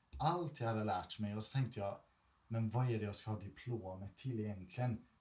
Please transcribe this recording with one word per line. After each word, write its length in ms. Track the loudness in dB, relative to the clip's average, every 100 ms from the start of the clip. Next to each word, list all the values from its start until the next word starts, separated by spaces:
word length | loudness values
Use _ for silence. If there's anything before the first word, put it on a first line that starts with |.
| _ 2
allt 420 | 2 4 0 0
jag 80 | 2
hade 160 | 4
lärt 360 | 4 2 -2 -2
mig, 160 | -2
och 80 | -2
så 100 | 0
tänkte 260 | 0 0 0
jag, 200 | -2 -2 -12 _ _ _ _
"Men 220 | 2 2
vad 200 | 4 4
är 80 | 2
det 60 |
jag 100 | 0
ska 160 | -2 -4
ha 80 | -4
diplomet 760 | -4 -8 -4 -4 -4 -8 -10 -6
till 220 | -2 0
egentligen? 640 | -2 -4 -6 0 0 0 -6 _